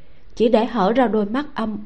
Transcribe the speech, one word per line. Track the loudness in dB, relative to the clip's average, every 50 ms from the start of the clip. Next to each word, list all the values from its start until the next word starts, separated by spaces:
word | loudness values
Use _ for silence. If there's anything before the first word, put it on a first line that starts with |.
| -16 -16 -16 -16 -16 -16 -2
chỉ | 0 2 4
để | 4 4 2
hở | 2 0 0 2 2 4
ra | 4 2 2
đôi | 2 0 0
mắt | 0 -2 -4 -4 -4 -6
âm | -6 -6 -6 -6 -8 -2